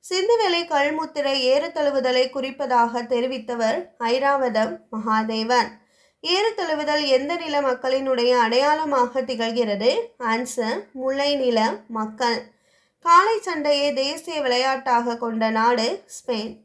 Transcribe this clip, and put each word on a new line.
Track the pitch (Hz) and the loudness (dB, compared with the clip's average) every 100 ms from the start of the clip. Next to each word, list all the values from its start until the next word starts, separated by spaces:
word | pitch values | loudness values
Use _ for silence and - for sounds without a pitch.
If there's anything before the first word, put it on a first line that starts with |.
| - | -4
சிந்துவெளி | 370 392 466 415 339 339 | -2 2 2 2 0 0
கல்முத்திரை | 294 285 311 320 320 277 | 0 2 0 -4 -4 -2
ஏறு | 269 254 269 330 | 0 2 2 0
தழுவுதலை | - 294 277 254 254 254 | 0 0 2 0 2 0
குறிப்பதாக | 269 262 262 277 247 233 240 | 0 -6 -6 0 2 2 0
தெரிவித்தவர் | 233 247 247 262 226 240 226 226 - _ | -2 -2 -2 -4 -6 -2 0 -2 -6 _
ஐராவதம் | 233 247 277 285 254 214 220 349 _ | -2 2 2 2 2 0 -2 -4 _
மகாதேவன். | 220 214 220 220 220 220 247 - - _ _ _ _ | -8 0 0 0 -4 0 2 2 -4 _ _ _ _
ஏறு | 311 359 440 440 | -2 2 2 0
தழுவுதல் | 339 311 294 302 294 | -4 -2 0 -2 2
எந்த | 262 285 349 | 2 2 -4
நில | 330 285 | -2 0
மக்களினுடைய | 277 247 262 262 269 254 240 | 0 -2 -2 -2 0 0 2
அடையாளமாக | 247 226 240 277 302 311 277 247 262 | 4 4 2 2 2 0 0 0 0
திகழ்கிறது? | 262 240 226 226 240 202 226 392 466 _ | -4 -2 -2 0 -2 2 2 0 -4 _
ஆன்சர், | 240 226 247 - 220 302 415 | -2 -2 -4 -4 -4 -4 -8
முல்லை | 269 262 269 285 285 | -8 -4 -2 0 0
நில | 254 226 220 214 - | 2 2 0 -2 -8
மக்கள். | 226 220 - 240 233 - _ _ _ _ _ | -8 -8 -2 -2 -2 -6 _ _ _ _ _
காளை | 339 339 392 440 | 6 6 6 0
சண்டையை | - 320 294 285 285 | -2 -4 0 2 2
தேசிய | 254 269 320 - 311 | 0 -2 -4 -6 -4
விளையாட்டாக | 269 247 262 262 254 240 240 233 | 0 0 0 -2 0 0 0 -4
கொண்ட | 233 220 220 | -4 -2 0
நாடு | 220 226 240 226 381 - | 2 2 2 0 -4 -10
ஸ்பெயின். | - - 233 220 - | -18 -6 -6 -6 -12